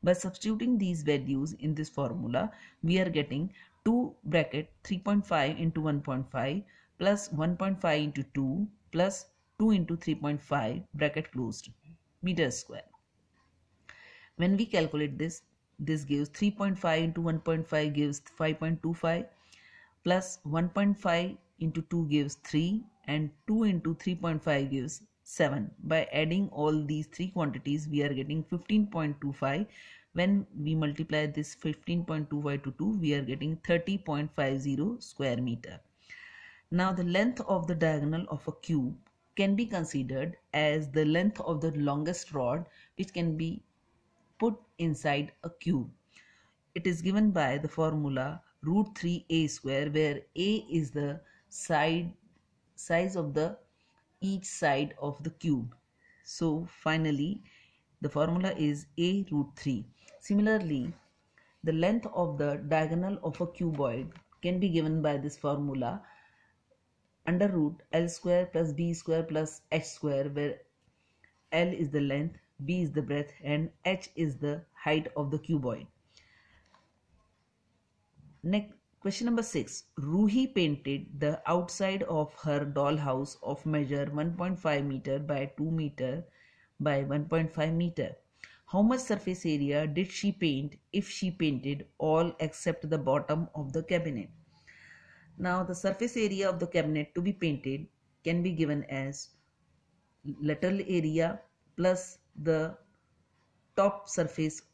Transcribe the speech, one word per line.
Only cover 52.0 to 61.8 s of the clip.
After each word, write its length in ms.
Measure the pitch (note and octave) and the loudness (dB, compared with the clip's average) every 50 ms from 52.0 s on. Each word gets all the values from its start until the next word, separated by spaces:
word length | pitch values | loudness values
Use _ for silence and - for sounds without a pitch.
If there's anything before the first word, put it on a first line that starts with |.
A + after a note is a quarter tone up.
| F3 E3+ F3+ _ _ _ _ _ _ _ _ _ _ _ _ | -2 -4 -8 _ _ _ _ _ _ _ _ _ _ _ _
size 400 | - - - F3 E3 F3+ F#3+ F#3 | -20 -4 0 2 2 2 2 0
of 180 | F#3 D#3+ D3 C#3 | -2 -2 0 0
the 220 | D3+ D#3 E3+ G#3 - - _ _ _ _ _ _ _ _ _ _ _ | 0 0 0 -2 -6 -16 _ _ _ _ _ _ _ _ _ _ _
each 240 | - G3 G3 F#3+ F#3 | -4 -2 -2 -2 -4
side 500 | - - - - D3+ C#3 C3+ D3 D3 - - | -8 -6 0 2 4 4 4 2 -2 -4 -6
of 220 | D3 C#3+ C#3+ - D3 | -6 -6 -6 -4 -8
the 60 | D#3+ | -8
cube. 440 | - _ - E3+ D3 B2+ A2+ A#2+ A#2 _ _ _ _ _ _ _ _ _ _ | -8 _ 0 0 0 0 0 -6 -10 _ _ _ _ _ _ _ _ _ _
So 440 | - - - E3 E3 D3+ D#3 E3+ E3+ | -16 -6 -2 0 0 0 0 -4 -6
finally 720 | - - - D#3+ D#3 D#3+ D#3+ D#3 D3 C#3 C#3+ E3 G3+ - - - - - - _ _ _ _ _ _ _ | -12 -4 -2 0 2 2 2 2 2 0 0 -2 -2 -6 -8 -18 -20 -20 -20 _ _ _ _ _ _ _
the 80 | - C#3+ | -6 -4
formula 440 | - D3 D3+ E3 E3+ F3+ F#3 F#3+ - | 0 2 2 2 2 0 0 0 0
is 300 | - D#3 D3 D3 D3 C#3+ - _ - | 2 2 0 0 0 -4 -12 _ 0
A 280 | E3+ F3 F#3+ G3+ G3 - D#3 | 2 2 2 2 0 0 0
root 160 | D3 C#3 - - | 0 0 -2 -6
three. 300 | - - C#3+ C3 G#2+ G#2+ - - _ _ - - - | -6 -4 -2 -2 -2 -4 -8 -16 _ _ -20 -20 -20
Similarly, 720 | - - G3+ G3+ G#3 G#3+ A3 G#3+ F#3+ E3 D3+ C3+ B2 E3 E3+ - _ _ _ _ _ _ _ - _ _ _ _ - | -4 0 2 4 4 4 4 2 2 0 -2 -2 -2 -4 -6 -10 _ _ _ _ _ _ _ -20 _ _ _ _ -2
the 80 | D#3+ D#3+ | 0 2
length 340 | D#3+ | 4